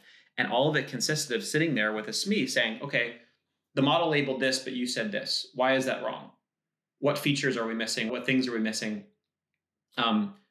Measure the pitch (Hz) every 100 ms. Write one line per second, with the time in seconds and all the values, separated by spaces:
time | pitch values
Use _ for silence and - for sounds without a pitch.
0 | - - _ - 127 120 147 147 123 120
1 | 131 151 - 113 101 151 165 123 107 107
2 | 107 107 196 214 127 131 113 113 143 131
3 | 120 - _ _ _ _ _ 143 139 165
4 | 165 147 131 117 131 131 131 123 123 127
5 | 107 104 - - - 127 127 135 127 110
6 | 113 - - _ _ _ _ _ _ _
7 | 139 143 147 139 139 117 113 113 113 -
8 | 113 123 123 131 123 117 110 110 110 104
9 | - _ _ _ _ _ _ _ _ -
10 | 117 107 101 - _